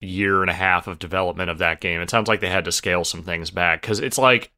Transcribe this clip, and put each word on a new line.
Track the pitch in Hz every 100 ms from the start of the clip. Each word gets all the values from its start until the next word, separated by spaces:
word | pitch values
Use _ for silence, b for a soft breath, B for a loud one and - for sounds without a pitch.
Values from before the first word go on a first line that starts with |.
year | 95 92 98 95
and | 92
a |
half | 85 95 87 98
of | 85
development | 90 95 90 85 87
of | 82
that | 85 82
game. | 90 85
It | 87
sounds | 117 107
like | 107
they | 92
had | 92 85
to |
scale | - 95 90
some | 82 85
things | 85 85 82
back, | 92 87 80
'cause | - 107
it's | 127 135
like | 131 120 -